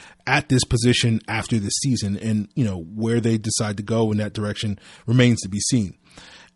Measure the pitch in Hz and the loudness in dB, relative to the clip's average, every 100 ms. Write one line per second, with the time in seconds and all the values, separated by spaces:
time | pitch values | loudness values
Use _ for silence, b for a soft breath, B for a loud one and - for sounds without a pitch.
0 | B B - 143 - 131 - 127 120 120 | B B 0 0 2 0 2 2 2 2
1 | 120 110 - 107 - 113 98 - 139 113 | 2 0 -2 -6 -2 -2 -2 -2 -2 0
2 | 101 101 110 107 101 - 110 92 82 107 | -2 -4 -2 -2 -2 -2 -2 -2 -8 -4
3 | 113 117 113 113 107 - 107 101 101 113 | 0 2 2 0 0 -2 -4 -4 -2 0
4 | 110 107 104 107 104 101 107 98 B B | 2 0 -2 -4 -6 -4 -4 -6 B B
5 | - 123 123 113 95 104 - 127 92 - | 0 4 4 4 -2 -4 0 0 0 -8
6 | B B B B B | B B B B B